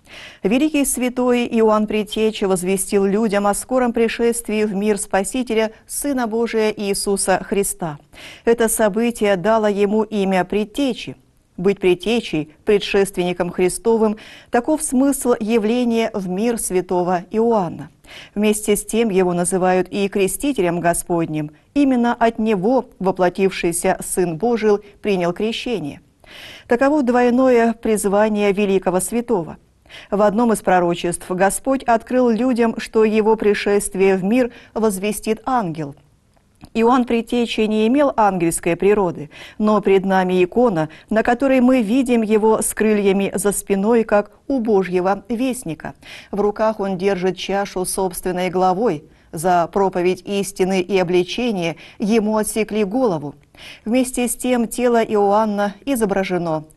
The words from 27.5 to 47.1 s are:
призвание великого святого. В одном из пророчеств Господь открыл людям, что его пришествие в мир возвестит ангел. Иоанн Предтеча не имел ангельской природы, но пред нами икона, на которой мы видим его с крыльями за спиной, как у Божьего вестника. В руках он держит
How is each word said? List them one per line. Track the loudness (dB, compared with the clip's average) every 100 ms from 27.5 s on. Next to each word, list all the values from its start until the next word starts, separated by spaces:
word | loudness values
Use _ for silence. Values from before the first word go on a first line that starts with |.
| 4 4
призвание | 0 0 0 2 2 2 2 2
великого | 2 2 2 2 0
святого. | -2 -4 -2 -2 -4 -12 _ _ _ -20 -6
В | 0
одном | 2 2 2
из | 0
пророчеств | 2 2 2 0 -4 -6 -6
Господь | 0 0 0 -2 -2
открыл | 0 0 0 0 2
людям, | 2 0 2 0 -2
что | -4 2
его | 2 4 2
пришествие | 2 2 0 2 0 0 0 2 2
в |
мир | 2 2 0 -4 -12
возвестит | -2 -2 -2 -4 -4 -4 -4 -2
ангел. | -2 -2 -6 -10 -12 _ _ _ _ _ _ -8
Иоанн | 0 2 4
Предтеча | 2 -2 -2 -2 -2 -2 0
не | 2 2
имел | 2 2 2
ангельской | 2 2 0 -2 -2 0
природы, | 2 2 0 -4 -10 -16 -16 -4
но | 0 2
пред | 4 2
нами | 2 0 2 2
икона, | 2 2 2 2 -4 -8 -4
на | -2
которой | 0 2 2 4
мы | 4 2
видим | 2 0 2 0
его | 2 2 4 2
с | 0
крыльями | 0 2 2 2 2 0
за | -2 -2
спиной, | -2 -2 0 2 2
как | 2 0 0 _ -4
у | -2
Божьего | 2 0 2 0 0 -2 -4
вестника. | -4 -4 -4 -8 -10 -12 -16 -20 -20 -8
В | -2
руках | -2 0 -2 0
он | -4 -2
держит | 0